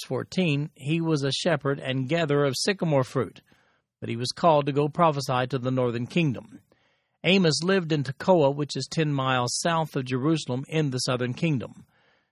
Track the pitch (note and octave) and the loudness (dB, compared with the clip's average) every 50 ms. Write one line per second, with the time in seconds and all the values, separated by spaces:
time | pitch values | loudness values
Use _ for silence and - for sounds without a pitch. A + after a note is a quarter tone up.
0 | - - C3 A#2+ A#2 - - F#3+ F3+ D#3+ C#3+ C#3+ D3 - _ - C3 C#3+ E3 E3 | -4 -6 -6 -6 -6 -4 -2 0 0 2 0 0 -2 -6 _ -8 -4 -2 -2 0
1 | E3 D#3+ D#3+ C#3 C#3 C3+ C3+ - - F3+ D#3+ C3+ - C#3+ C#3+ C#3+ - C3+ C3 C3 | 0 0 0 0 0 -2 -2 -2 0 0 0 0 0 -2 -4 -2 -4 -4 -2 -2
2 | B2+ B2 E3 E3+ E3 C#3+ C#3+ C#3+ C#3+ C#3 B2 - - G#3+ G3 - F#3 D#3+ D3 C3+ | 0 0 0 0 2 2 2 2 2 2 0 0 -2 -2 -2 0 0 2 2 2
3 | B2+ - - C3+ G#2 F2 - - _ _ _ _ _ _ _ _ _ _ _ - | 2 0 0 -2 -2 -4 -6 -18 _ _ _ _ _ _ _ _ _ _ _ -12
4 | A#2 A2+ A#2 A#2 B2 - - - - E3+ D3+ D3 C#3 D3 C3+ C#3+ D3 D3 - - | -8 -8 -6 -6 -6 -6 -4 2 4 6 6 6 4 2 0 0 0 0 2 2
5 | E3+ E3 C#3+ C#3+ C3 - B2+ B2 B2+ B2 C#3+ B2+ A#2+ B2+ B2+ B2+ B2 B2 A2+ A#2+ | 2 2 2 0 -2 -2 0 0 0 -2 -2 -2 -2 0 0 0 0 0 -2 -4
6 | B2 - - F3 E3 - D#3 - - - - - _ _ _ _ _ _ _ _ | -4 -2 0 0 2 2 0 -2 -8 -16 -20 -20 _ _ _ _ _ _ _ _
7 | _ _ _ _ - E3 F#3+ G3 F3 D#3+ C#3 C#3+ E3 F#3 G3 F#3+ E3+ D3+ D#3+ D3 | _ _ _ _ 2 4 4 6 6 4 2 2 0 0 0 0 0 0 0 0
8 | C3 C3+ - - - F#3+ F#3 E3+ C#3+ C3+ C#3+ C#3+ D3 C#3 - C#3 B2+ - - E3 | -2 -4 -6 -4 2 4 4 6 4 2 2 0 -4 -6 -6 -8 -8 -6 -2 -2
9 | D#3 D3+ C#3+ C3+ C3 C3 C3 B2 B2 A#2+ - - - E3+ E3 E3 D#3+ D3 - D3 | 0 0 0 0 0 2 2 2 0 0 -2 -2 0 0 0 0 -2 -2 -4 -4
10 | B2+ B2 C3 B2 B2+ D#3+ E3 D3+ - - B2 C3 C#3 - D#3 D#3+ D#3 C#3 B2 B2+ | -4 -2 -2 0 0 2 0 0 -2 -4 -6 -6 -6 -4 -2 -2 0 0 -2 -2
11 | - - B2+ A#2+ B2 B2 B2+ - E3+ E3 D3 A#2 G2 - - - - _ _ _ | -2 -2 -2 -2 -2 -2 -4 -2 0 0 0 0 -2 -6 -12 -18 -20 _ _ _
12 | _ _ _ _ _ _ | _ _ _ _ _ _